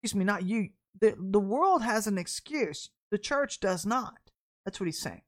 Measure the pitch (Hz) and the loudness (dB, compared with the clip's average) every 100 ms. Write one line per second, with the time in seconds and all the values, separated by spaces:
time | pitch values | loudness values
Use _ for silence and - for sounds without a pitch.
0 | 233 202 190 202 185 226 202 _ _ - | -2 0 0 0 0 -2 -2 _ _ 2
1 | 214 - 190 202 196 240 370 359 233 220 | 2 2 2 2 2 2 4 4 4 0
2 | 214 196 175 - - 302 196 139 - _ | 0 -2 -4 -8 -6 -2 -2 -4 -14 _
3 | _ 208 - 285 285 - - 180 196 247 | _ -4 -2 -2 -2 -2 -2 0 0 -2
4 | 233 - _ _ _ _ - - 185 151 | -2 -14 _ _ _ _ -10 -4 -4 -4
5 | 139 85 | -8 -10